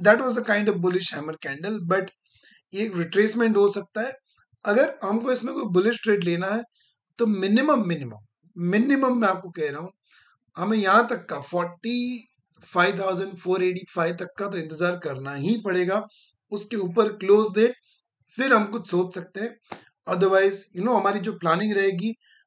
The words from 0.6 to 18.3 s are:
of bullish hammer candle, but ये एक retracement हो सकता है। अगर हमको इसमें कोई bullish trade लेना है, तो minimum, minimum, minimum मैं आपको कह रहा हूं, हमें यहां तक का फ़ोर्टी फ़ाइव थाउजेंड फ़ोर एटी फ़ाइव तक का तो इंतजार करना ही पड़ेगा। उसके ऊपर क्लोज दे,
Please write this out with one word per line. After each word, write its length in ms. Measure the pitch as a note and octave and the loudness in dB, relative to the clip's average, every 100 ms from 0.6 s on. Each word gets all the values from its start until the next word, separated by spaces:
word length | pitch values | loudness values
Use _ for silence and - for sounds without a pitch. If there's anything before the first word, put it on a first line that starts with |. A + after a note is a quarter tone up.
| G#3 | 0
of 60 | |
bullish 400 | F3 F3+ F#3 F3+ | 0 0 0 -4
hammer 220 | D3 D3+ D#3 - | -8 -10 -10 -10
candle, 340 | C#3 F#3+ A3 E3+ | -8 -8 -6 -2
but 140 | F#3+ F#3+ _ _ _ - _ _ | -2 -2 _ _ _ -20 _ _
ये 100 | F#3+ | -6
एक 120 | A3 F3 | -4 -4
retracement 600 | E3+ F#3+ G#3+ A3+ A3+ G#3 | -2 2 2 2 2 4
हो 160 | G3+ | 4
सकता 280 | G3+ F#3 A3 | 2 -8 -8
है। 120 | B3+ C4 _ _ _ _ | -8 -10 _ _ _ _
अगर 340 | G#3+ A3 D4+ - | 0 2 2 0
हमको 280 | G3+ A3 B3+ | -2 -2 0
इसमें 220 | B3+ A#3+ | -2 -4
कोई 100 | E4 | -6
bullish 380 | G#3+ F3+ G#3 A#3 | 0 2 2 0
trade 220 | A3+ G3+ | 0 0
लेना 220 | E3+ E3+ F#3+ | 0 -2 -2
है, 160 | A3 A#3 _ _ _ _ - | -4 -6 _ _ _ _ -2
तो 80 | A3+ | 0
minimum, 600 | G3 G3 A3+ D4 C4 F3+ | 2 2 2 4 2 0
minimum, 300 | D#3 B2 G#2+ _ _ _ F3 | -4 -6 -14 _ _ _ -6
minimum 640 | F3 G#3 C4+ C4+ C4 A#3+ | 0 2 2 2 2 2
मैं 80 | G3+ | 2
आपको 220 | F#3 F#3 | 0 -6
कह 200 | E3+ D3+ | -6 -6
रहा 100 | D3 | -6
हूं, 80 | F3+ _ _ _ _ _ _ - | -12 _ _ _ _ _ _ -6
हमें 220 | G3 A3 | -2 2
यहां 280 | F#3+ G#3+ A#3 | 6 4 4
तक 200 | G3+ - | -4 -8
का 140 | C#3+ | -10
फ़ोर्टी 880 | - F3 E3+ F3 A3+ B3 B3 A#3+ - _ _ _ - | -4 -4 -4 -6 -6 -4 -4 -8 -16 _ _ _ -6
फ़ाइव 260 | F3+ F3+ F#3+ | 0 2 0
थाउजेंड 360 | F#3+ F3+ G3 F#3 | -2 -4 -6 -8
फ़ोर 280 | F3+ F#3 | -2 0
एटी 160 | F#3 F#3 F#3 | 0 -2 -6
फ़ाइव 220 | F3+ E3 F3 | -2 -2 -4
तक 120 | F3+ - | -10 -8
का 100 | - | -6
तो 80 | F#3 | -6
इंतजार 420 | D#3 D#3 F3 F3 | -8 -2 -2 -2
करना 360 | D3+ C3 C3+ | -6 -8 -8
ही 280 | C#3 D#3+ A3+ | -4 -2 0
पड़ेगा। 420 | G#3 F3+ F3+ G#3 G#3 - _ _ - | 0 0 0 -2 -4 -18 _ _ -12
उसके 260 | G#3 - A3 | -12 -6 -6
ऊपर 320 | F3+ G3+ G#3+ | -2 2 2
क्लोज 460 | G#3 F#3+ G#3+ G#3+ | 0 4 4 4
दे, 200 | G3+ A#3+ - _ _ _ _ _ | 2 2 0 _ _ _ _ _